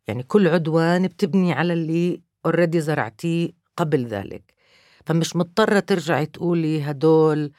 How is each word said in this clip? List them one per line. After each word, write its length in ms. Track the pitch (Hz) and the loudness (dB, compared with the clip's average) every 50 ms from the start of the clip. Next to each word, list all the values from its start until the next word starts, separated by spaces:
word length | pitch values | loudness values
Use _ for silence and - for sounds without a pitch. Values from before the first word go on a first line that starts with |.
| _ - | _ -8
يعني، 140 | 107 120 127 | -8 -8 -8
كل 260 | - - 208 196 160 | 0 2 4 4 4
عدوان 580 | 156 180 156 160 156 165 165 165 175 180 185 | 2 2 0 0 0 2 2 2 2 2 0
بتبني 460 | 180 - - 202 170 143 196 185 175 156 | -2 -2 -4 -4 0 0 0 2 2 0
على 200 | 127 160 175 170 | 0 0 -2 -2
اللي 480 | 170 165 156 160 170 170 180 170 - - _ _ _ _ 160 | -2 -2 -2 -2 0 0 -2 -4 -6 -10 _ _ _ _ -2
already 280 | 165 165 175 170 160 | 0 2 0 2 0
زرعتيه 760 | 170 151 156 151 143 120 110 - - - 170 165 170 170 170 - _ _ _ _ | -2 -2 -2 -2 -2 -4 -6 -8 -8 -6 -4 -2 -2 -2 -4 -6 _ _ _ _
قبل 300 | - 175 151 151 143 123 | -4 -2 0 0 -2 -2
ذلك، 480 | 120 107 98 95 - - - - _ _ _ _ _ _ _ _ _ _ _ _ | -2 -6 -8 -8 -8 -12 -16 -18 _ _ _ _ _ _ _ _ _ _ _ _
فمش 300 | - 160 165 165 - - | -2 0 0 0 0 -2
مضطرة 440 | 170 175 175 _ - 220 214 220 202 | -4 -4 -2 _ 0 2 4 2 0
ترجعي 460 | 190 - 202 180 143 151 165 131 151 | 2 2 -2 -2 0 -2 -2 -2 -2
تقولي 560 | 151 - - 170 170 175 170 160 151 156 156 143 | -4 -6 -6 -4 -2 0 0 0 -2 -2 -2 -4
هدول، 680 | 147 147 135 147 160 160 160 160 160 151 156 151 143 - | -6 -6 0 2 4 6 6 4 4 2 0 -4 -6 -10